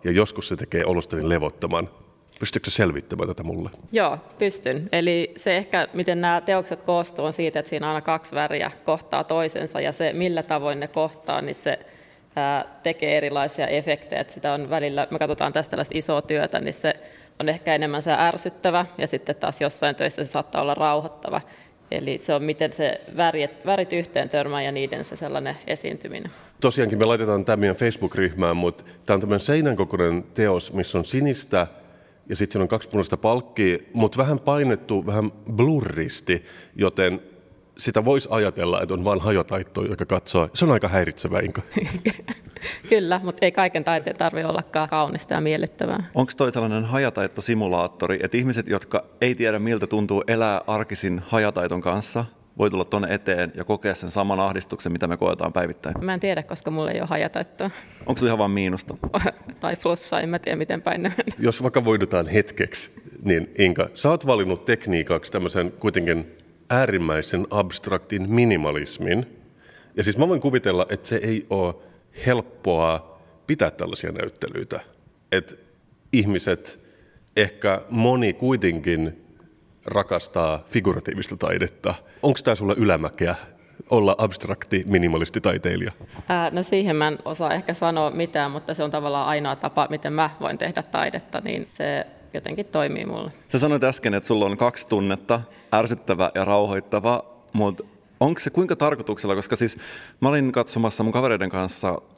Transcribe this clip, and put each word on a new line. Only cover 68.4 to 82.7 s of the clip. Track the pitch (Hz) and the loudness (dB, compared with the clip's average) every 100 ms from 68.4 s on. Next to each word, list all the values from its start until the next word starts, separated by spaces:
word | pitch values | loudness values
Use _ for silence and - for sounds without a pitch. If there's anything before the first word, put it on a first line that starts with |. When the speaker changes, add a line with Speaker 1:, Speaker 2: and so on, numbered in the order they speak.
| 120 90 76 76 71 - 90 98 127 - - _ - - - - | 6 4 2 -2 -4 -6 -2 0 -2 -10 -20 _ -20 -20 -8 -2
Speaker 1:
Ja | |
siis | 101 104 | 0 2
mä | 165 | 2
voin | 160 | 2
kuvitella, | 139 123 101 90 90 | 2 2 2 2 0
että | 101 - | -2 -2
se | 117 | -2
ei | 110 110 - | 0 -2 -2
oo | 98 87 85 - - _ - 127 | 0 0 -4 -12 -20 _ -4 0
helppoa | 120 - - 95 82 82 80 - - - - - | 0 -2 -4 0 2 2 0 -6 -20 -20 -10 -4
pitää | 151 80 | 0 0
tällaisia | - 87 87 85 | 0 -6 -6 -6
näyttelyitä. | 80 82 - - - - - - _ _ _ _ | -6 -8 -6 -8 -8 -8 -10 -12 _ _ _ _
Et | 95 - - - _ _ _ _ | -2 -2 -10 -20 _ _ _ _
ihmiset, | 123 101 92 - 87 - - - - _ _ _ - | 2 4 2 0 -2 -4 -20 -20 -20 _ _ _ 2
ehkä | 101 - 104 95 - | 2 2 0 0 0
moni | 117 113 127 110 | 2 4 6 2
kuitenkin | 87 127 127 92 82 80 80 80 - - - - _ _ _ | 2 0 2 2 2 0 2 0 -4 -16 -20 -20 _ _ _
rakastaa | - 101 - 87 - 90 80 78 - | -2 0 0 -2 -2 0 0 0 -2
figuratiivista | 113 95 87 - - - - | 0 2 2 -2 -6 -6 -4
taidetta. | 82 90 85 - 95 95 - - | -2 0 -2 -2 -4 -4 -10 -2
Onks | 143 135 | 0 2
tää | - | 2
sulle | 107 101 | 2 2